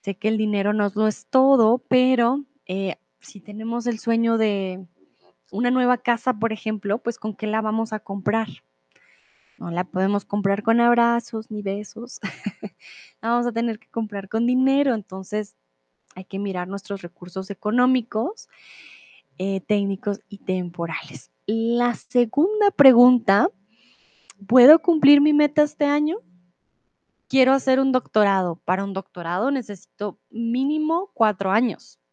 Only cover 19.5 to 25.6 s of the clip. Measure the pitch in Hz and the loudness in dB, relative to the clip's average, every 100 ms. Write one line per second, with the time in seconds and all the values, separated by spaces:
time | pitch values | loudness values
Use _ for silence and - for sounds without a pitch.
19.5 | 190 _ 208 202 196 - 202 _ 196 - | -4 _ -2 -2 -4 -4 -6 _ -12 -4
20.5 | 185 175 170 170 160 - - - _ - | -4 -4 -6 -8 -8 -12 -16 -18 _ -6
21.5 | 226 226 240 240 233 - 247 240 - 349 | -4 -2 0 -2 -4 -2 0 0 2 0
22.5 | 427 403 - 277 233 247 254 226 196 311 | 2 0 6 6 8 6 4 2 2 2
23.5 | _ _ _ _ _ _ _ _ - 196 | _ _ _ _ _ _ _ _ -20 2
24.5 | 254 247 320 - 320 277 294 294 294 294 | 6 8 6 4 4 6 6 6 4 2
25.5 | 294 | 2